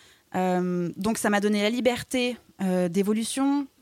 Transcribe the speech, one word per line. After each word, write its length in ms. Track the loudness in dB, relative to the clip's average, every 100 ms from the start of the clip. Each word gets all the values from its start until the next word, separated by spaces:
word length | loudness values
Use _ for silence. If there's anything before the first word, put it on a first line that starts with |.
| -20 -20 _
Euh, 560 | -2 0 2 0 0 -2 -4
donc, 220 | -4 -2
ça 120 | 0
m'a 100 | 2
donné 220 | 2 2
la 80 | 0
liberté, 640 | 2 0 0 -2 -2 -2 -4 -10 -6
euh, 260 | -2 0 0
d'évolution, 800 | 0 0 0 -2 -2 0 0 -2 _